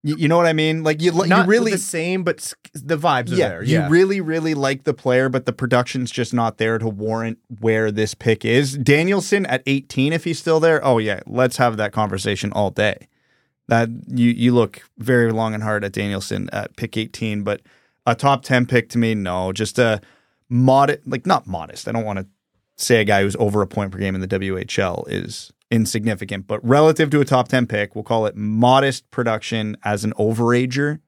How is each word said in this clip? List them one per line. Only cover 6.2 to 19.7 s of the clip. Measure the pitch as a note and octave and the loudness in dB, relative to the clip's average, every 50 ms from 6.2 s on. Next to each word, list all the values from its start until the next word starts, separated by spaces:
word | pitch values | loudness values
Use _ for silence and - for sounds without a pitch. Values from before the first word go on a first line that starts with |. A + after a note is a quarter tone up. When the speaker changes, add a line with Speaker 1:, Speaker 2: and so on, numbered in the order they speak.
| A#2+ - - | -4 -2 0
Speaker 1:
not | A#2+ A#2 A2 G#2 - | 0 0 -2 -2 -2
there | A2 A2 A2+ A2 | -2 0 0 0
to | A2+ A2+ | -2 -4
warrant | G#2 G2 G#2+ A2 A2+ A2+ A2+ A2+ A2+ _ _ _ B2 G2+ | -6 -4 -4 -4 -4 -2 -4 -6 -8 _ _ _ -14 -2
where | A2 A2+ A2 A2 A2 G#2+ | 0 0 2 2 2 0
this | G#2 G#2+ G#2+ G#2+ - | 0 -2 -2 -2 -4
pick | _ - A#2+ A2 - - | _ 0 0 0 0 0
is. | A2 A#2 C3 D3 C3+ C3+ | 2 2 2 2 0 -4
Danielson | C#3+ B2 C3+ C#3+ D3+ E3 F#3 G3+ F#3+ F#3+ - G3+ G3+ F#3+ | -2 2 4 4 4 4 2 0 0 0 0 0 0 0
at | - B2+ C3 _ | -2 -4 -4 _
eighteen, | C#3 C#3 C#3 C3+ _ - C3+ C3 D3 | -2 -2 -2 -2 _ -2 0 0 0
if | D#3+ D#3+ - | 0 -2 -2
he's | E3+ D#3+ - | -4 -6 -4
still | - E3+ D#3+ D#3+ | 0 0 2 4
there, | D#3 E3 D#3+ D3 - | 4 4 2 4 4
oh | C3+ B2 A2+ | 2 2 2
yeah, | A2 G#2+ G2 F2+ - | 2 -2 -4 -6 -8
let's | - - A#2+ C3 B2 - | -6 0 0 0 0 2
have | - B2+ A#2+ A2 G#2 | 2 0 0 2 0
that | G#2+ G2+ | -4 -2
conversation | - A2 G#2+ G2+ F#2+ F#2+ F#2+ G#2+ G2+ - - G2+ | 0 -2 -2 -2 -2 -4 -2 -4 -4 -2 -4 -4
all | G2 G2+ G#2 F#2+ | -2 -2 -2 -2
day. | - - G#2 G#2 - - - _ _ _ _ _ _ _ _ _ _ _ _ - | 0 0 0 0 -2 -4 -14 _ _ _ _ _ _ _ _ _ _ _ _ 0
That | A#2 A#2 A#2 A2+ A#2 - - | 0 2 2 0 -6 -12 -12
you, | - C3 B2 A#2+ A#2+ | -6 0 2 2 2
you | A#2 - A#2 B2 B2 | 2 2 2 4 4
look | A#2+ A2+ G2+ - - - _ _ - | 4 2 2 -2 -16 -20 _ _ -8
very | G#2+ A2+ B2+ A#2+ A#2 A2+ | -2 2 2 4 4 2
long | A2 A2 A2+ A2 G#2+ | 0 -2 -2 -4 -4
and | G#2+ | -4
hard | A2 G#2+ G#2+ G#2 G#2 | -4 -2 -2 -2 -4
at | G2+ | -4
Danielson | G2 G#2 G2+ G2+ G2+ F#2+ G2 - G#2 G2 F#2+ - | -6 -4 -4 -4 -4 -6 -6 -6 -8 -8 -8 -6
at | - G2+ G#2 - _ | -8 -8 -10 -10 _
pick | - A#2+ A2 - | -10 -10 -6 -6
eighteen, | A2+ A2 A2+ - - A2+ A2 G#2+ G#2 | -6 -6 -6 -8 -8 -6 -6 -6 -6
but | G2+ G#2 G#2 - _ _ _ _ _ _ _ _ _ | -4 -6 -6 -6 _ _ _ _ _ _ _ _ _
a | A#2+ A#2 | -2 -2
top | - - C#3 C#3 B2+ - | 2 2 2 2 2 0
ten | - C3 B2 B2 | 0 0 0 2
pick | A#2+ B2+ A#2+ A2+ _ | 2 0 0 0 _
to | - A#2+ | -2 0
me, | A#2 A2+ A2 | 0 0 0
no. | G#2+ G2 F2+ F2+ F#2 F#2 F#2+ | -2 -4 -4 -4 -4 -4 -4
Just | F#2+ G2+ A2 G#2 | -4 -4 -4 -4